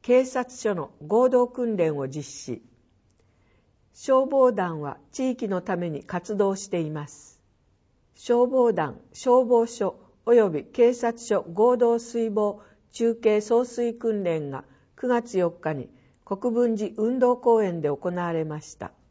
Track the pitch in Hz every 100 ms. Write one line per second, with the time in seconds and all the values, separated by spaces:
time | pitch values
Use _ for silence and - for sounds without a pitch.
0 | - 254 262 254 247 - 220 185 143 _
1 | 151 220 254 247 247 247 240 214 160 147
2 | 135 147 139 - - 117 _ _ _ _
3 | _ _ _ _ _ _ _ _ _ _
4 | - 262 269 269 254 202 180 160 147 -
5 | _ - 262 254 208 185 180 180 175 147
6 | - 180 175 208 196 196 - 175 156 156
7 | 147 - - _ _ _ _ _ _ _
8 | _ _ - 240 247 262 240 180 147 -
9 | _ - 262 247 240 233 233 - 196 -
10 | _ _ - 240 208 151 - - 240 240
11 | 233 233 - 202 - 170 233 247 233 233
12 | 233 233 226 208 208 208 - _ _ -
13 | 226 226 - 208 208 240 247 - 240 233
14 | 226 214 175 160 143 135 - _ _ _
15 | 247 240 233 190 170 170 160 147 120 _
16 | _ _ _ 196 247 233 240 220 208 -
17 | 220 254 240 247 247 226 196 170 151 143
18 | 180 180 175 165 156 151 - - - _
19 | _